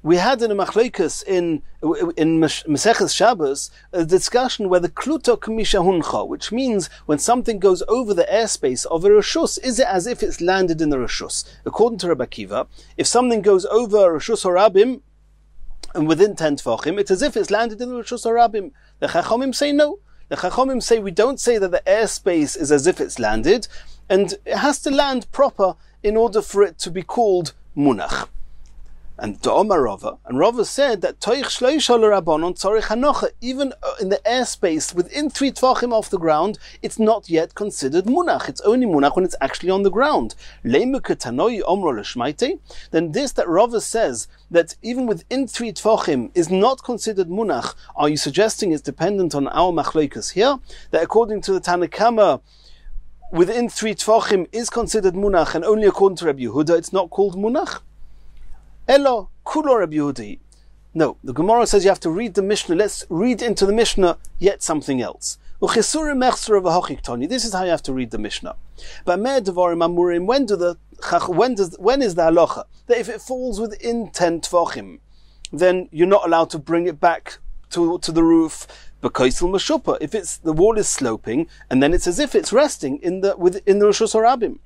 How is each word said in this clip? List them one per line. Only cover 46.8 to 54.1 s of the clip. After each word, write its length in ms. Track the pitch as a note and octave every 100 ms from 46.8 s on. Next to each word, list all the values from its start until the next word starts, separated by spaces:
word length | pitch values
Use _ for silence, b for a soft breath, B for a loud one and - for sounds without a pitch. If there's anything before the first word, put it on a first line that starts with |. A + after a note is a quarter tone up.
considered 440 | - A#3 - G3 E3+
munach, 480 | F#3 A3 B2+ - - B -
are 140 | D3
you 80 | D3+
suggesting 540 | C#3+ C3+ G#3+ - G3+
it's 100 | D3+
dependent 540 | - - E3+ G3+ F3 C#3+
on 120 | C3+
our 220 | D3+ F3+
machlokes 600 | E3 - D#3+ C#3+ A2+ -
here? 260 | F3+ A#3+ C4+ B B B
That 140 | E3
according 380 | E3+ A3 A3+ G#3+
to 100 | -
the 80 | F#3+
Tanna 280 | F3 F3 E3+
Kama, 540 | - A3+ A3+ F#3+ C3 b b b b b - - - -
within 380 | E3 F3 A#3 A#3
three 240 | - G3+
tvachim 540 | - -